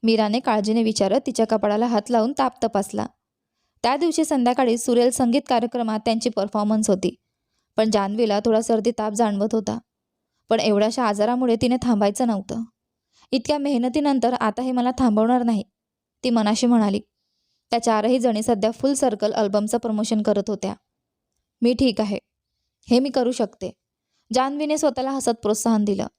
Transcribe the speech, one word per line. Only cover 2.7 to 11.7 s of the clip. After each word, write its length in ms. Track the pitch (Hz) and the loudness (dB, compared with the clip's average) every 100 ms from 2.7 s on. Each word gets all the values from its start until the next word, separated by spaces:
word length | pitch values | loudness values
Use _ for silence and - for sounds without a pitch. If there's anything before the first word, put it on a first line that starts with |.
| 190 208 208 - _ _ _ _ _ _ _ | -2 -4 -6 -8 _ _ _ _ _ _ _
त्या 140 | 233 277 | -4 0
दिवशी 280 | 339 311 311 | -2 0 0
संध्याकाळी 520 | 285 240 247 254 233 | 0 0 2 0 0
सुरेल 320 | - 240 240 | 0 2 2
संगीत 320 | 247 254 247 - | 2 0 0 0
कार्यक्रमात 500 | 247 233 247 233 220 | -2 0 -4 -4 -4
त्यांची 300 | 220 226 240 | -2 -2 -2
परफॉर्मन्स 600 | 214 202 214 208 214 214 | -2 -4 -2 0 0 2
होती, 260 | 190 247 - _ _ _ _ _ - | 0 0 -6 _ _ _ _ _ -2
पण 120 | 220 | 0
जान्हवीला 480 | 214 196 208 233 202 | 0 0 -2 0 0
थोडा 220 | 220 220 | 2 0
सर्दी 300 | 226 226 202 | 2 0 0
ताप 220 | - 214 | -2 -4
जाणवत 420 | 208 226 202 208 226 | 0 0 0 -2 -2
होता. 240 | 214 226 _ _ _ _ _ _ _ | -4 -8 _ _ _ _ _ _ _
पण 100 | 226 | 0
एवढ्याशा 460 | 202 202 214 233 240 | 2 2 0 0 -2
आजारामुळे 500 | 208 208 247 254 226 | 0 0 0 0 0
तिने 140 | 247 | 0